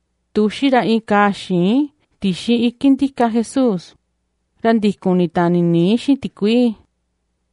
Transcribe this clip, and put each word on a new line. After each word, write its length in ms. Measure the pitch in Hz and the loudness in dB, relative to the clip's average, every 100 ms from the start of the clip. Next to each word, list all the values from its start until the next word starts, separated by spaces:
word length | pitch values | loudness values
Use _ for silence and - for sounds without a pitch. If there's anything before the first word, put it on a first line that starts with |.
| _ _ _ 208 | _ _ _ -2
Tuxi 340 | 214 - 277 | -2 0 0
ra 120 | 254 190 | 2 2
in 160 | 226 | -2
kaa 280 | - 208 208 | 0 0 0
xiin 580 | 190 - 175 185 254 294 _ _ - | -2 -4 0 2 0 -2 _ _ -8
tixi 320 | 196 165 - 233 233 | -6 -4 -2 0 0
iki 220 | 240 277 | 0 0
ntika 360 | 269 269 - 233 | 2 -2 -2 -2
Jesus. 540 | 233 220 269 247 180 - _ _ _ _ _ _ _ | 0 -4 -2 0 -2 -8 _ _ _ _ _ _ _
Ra 60 | 226 | 0
ndikun 460 | 226 202 - 185 180 | 0 0 -2 -2 0
ni 100 | 175 | 0
tani 320 | 180 170 175 | 0 0 2
nii 360 | 170 170 175 233 | 2 2 2 0
xi 160 | - 269 | 0 -2
tikui. 580 | 185 - 202 240 240 202 _ _ _ _ _ _ _ | -4 -4 0 2 0 -2 _ _ _ _ _ _ _